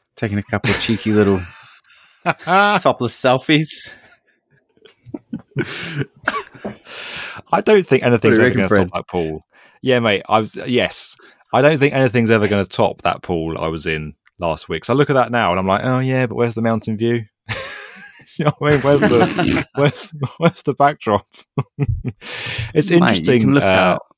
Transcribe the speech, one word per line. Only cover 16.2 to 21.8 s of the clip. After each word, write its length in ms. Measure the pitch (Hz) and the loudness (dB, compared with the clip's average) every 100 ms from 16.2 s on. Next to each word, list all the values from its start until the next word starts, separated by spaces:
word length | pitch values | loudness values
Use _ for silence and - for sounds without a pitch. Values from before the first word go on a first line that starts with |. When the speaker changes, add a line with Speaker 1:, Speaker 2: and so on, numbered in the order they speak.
| 123 | -2
Speaker 2:
but 80 | 117 | -2
where's 180 | 120 | -2
the 80 | 113 | 0
mountain 340 | 113 113 - 107 | -2 -2 -4 -2
view?" 280 | 117 120 107 _ - | -2 -2 -6 _ -12
<laughs> 60 | 104 - - - - - - - - | -10 -10 -14 -18 -20 -20 -20 -20 -4
You 100 | 147 | -4
know 60 | - | -2
what 140 | 147 | 0
I 40 | 147 | 2
mean? 40 | |
Where's 200 | 135 143 | 2 2
the, 680 | - 120 - - - - - | 4 2 2 0 0 -2 -4
Speaker 3:
<laughs> 40 | |
Speaker 2:
where's, 400 | - 143 - - 151 135 - | -2 -2 -2 -12 -8 -10 0
where's 240 | 165 - | 0 0
the 100 | - | -6
backdrop? 540 | 131 143 151 - 104 - - - - - | 0 0 0 -2 -2 -2 -20 -10 -8 -8
<laughs> 0 | - | -4